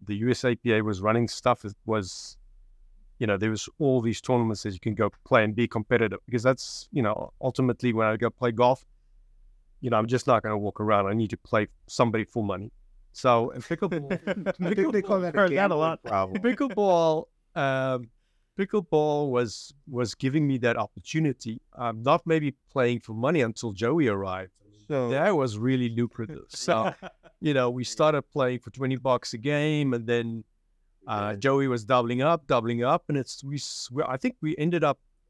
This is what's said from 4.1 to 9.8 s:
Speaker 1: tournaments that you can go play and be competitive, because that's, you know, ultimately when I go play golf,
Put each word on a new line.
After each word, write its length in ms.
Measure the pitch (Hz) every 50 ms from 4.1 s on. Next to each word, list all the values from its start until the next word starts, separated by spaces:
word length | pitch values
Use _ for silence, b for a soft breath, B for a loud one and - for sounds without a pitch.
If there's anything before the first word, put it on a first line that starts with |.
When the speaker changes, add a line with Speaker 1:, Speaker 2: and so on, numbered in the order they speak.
| 104 -
Speaker 1:
tournaments 420 | - - 127 120 117 113 107 - -
that 100 | 113 95
you 60 | 92
can 160 | - 117 104
go 160 | 92 110 101 - - _
play 160 | - 135 117 107
and 140 | 107 104
be 100 | 104 120
competitive, 540 | 110 - 113 110 - 127 117 113 104 95 - -
because 180 | - 113 120 107
that's, 440 | 127 135 - - - - - - - -
you 100 | 156 117
know, 300 | 104 107 - - - - - -
ultimately 500 | 131 - - 131 123 117 - - 123 110
when 140 | 110 110
I 100 | 110 110
go 140 | 101 117 113
play 220 | - _ 127 120 113
golf, 340 | 107 120 123 135 - - _ _ _ _ _ _ - _ _ _ _ - - - _ _ _ _ -